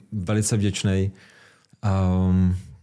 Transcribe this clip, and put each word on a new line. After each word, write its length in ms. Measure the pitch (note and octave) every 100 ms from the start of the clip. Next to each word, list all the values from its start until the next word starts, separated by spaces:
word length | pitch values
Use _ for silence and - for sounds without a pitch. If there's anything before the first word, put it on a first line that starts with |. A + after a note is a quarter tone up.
| -
velice 440 | G#2+ F2+ G#2+ G#2+ A2
vděčnej. 540 | G2+ F#2+ G#2 F#2+ F#2+ - - - - _ _ _
A 300 | G#2+ F#2+ F#2 F#2 F#2 F#2 F2+ F2+ - -